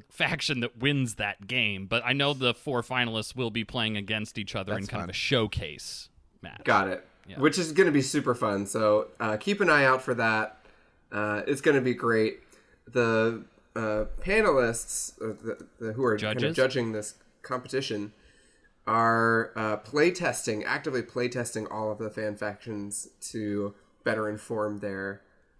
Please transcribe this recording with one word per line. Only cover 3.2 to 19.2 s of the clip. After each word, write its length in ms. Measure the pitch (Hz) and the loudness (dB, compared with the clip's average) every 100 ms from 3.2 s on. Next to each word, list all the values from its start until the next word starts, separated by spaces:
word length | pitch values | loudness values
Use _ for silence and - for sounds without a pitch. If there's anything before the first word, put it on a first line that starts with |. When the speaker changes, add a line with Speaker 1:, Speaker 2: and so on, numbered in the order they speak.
| 107 127 | -6 -4
Speaker 1:
will 160 | 117 | -4
be 120 | 110 107 | -4 -4
playing 320 | 127 110 107 | -2 -2 -2
against 400 | 98 110 107 - | -4 -6 -6 -8
each 180 | 98 107 | -8 -6
other 180 | 95 | -4
Speaker 2:
That's 120 | 101 98 | -6 -6
Speaker 1:
in 20 | |
kind 140 | 92 | -6
Speaker 2:
fun. 80 | 87 | -6
Speaker 1:
of 40 | |
a 40 | - | -6
showcase 920 | - 131 110 - 76 71 - - - _ _ _ | 0 2 0 -2 -8 -10 -14 -14 -16 _ _ _
match. 220 | 95 - | -18 -8
Speaker 3:
Got 240 | - 107 95 | 4 4 4
it. 180 | 92 - _ - | -2 -8 _ -14
Speaker 1:
Yeah. 120 | 98 | 2
Speaker 3:
Which 200 | 147 147 | 2 4
is 120 | 160 | 0
gonna 180 | 185 175 | 4 6
be 100 | 143 | 6
super 320 | 127 147 135 | 4 0 0
fun. 320 | 120 110 98 101 | 0 2 0 0
So, 420 | - 107 107 - - | 2 4 4 2 -4
uh, 180 | 113 107 | -2 -2
keep 220 | - 202 | 0 2
an 80 | 185 | 6
eye 140 | 147 135 | 6 6
out 160 | 131 | 4
for 120 | 135 120 | 2 0
that. 440 | 113 110 107 - - - _ _ _ | 2 2 -2 -6 -20 -20 _ _ _
Uh, 300 | 104 107 104 - | -4 -2 -2 -2
it's 140 | 143 | 0
gonna 200 | 160 139 | 4 4
be 120 | 123 | 4
great. 460 | 120 117 113 110 - - - _ _ - | 0 2 2 2 -2 -16 -20 _ _ -6
The, 520 | 127 117 113 113 113 - _ _ - | 0 2 4 2 -2 -10 _ _ -6
uh, 300 | 110 107 107 - | -2 -2 -2 -4
panelists, 920 | 175 214 208 139 117 117 - - - - | 0 4 6 4 4 0 -4 -6 -6 -8
uh, 140 | 110 98 | -8 -8
the, 140 | 110 - - - 113 | -8 -8 -10 -10 -8
the, 80 | |
who 100 | 110 127 | 0 2
are 120 | 107 | 2
kind 200 | 107 113 | 0 0
of 40 | |
Speaker 1:
Judges? 140 | 139 160 | 0 2
Speaker 3:
judging 360 | 127 135 113 | 2 2 -2
this 220 | 107 104 - _ _ | -4 -8 -12 _ _
competition 720 | - 127 123 131 135 104 104 - _ _ _ _ _ _ - | -8 -8 -4 -4 -2 -6 -6 -12 _ _ _ _ _ _ 0
are, 680 | 113 117 117 | 4 4 4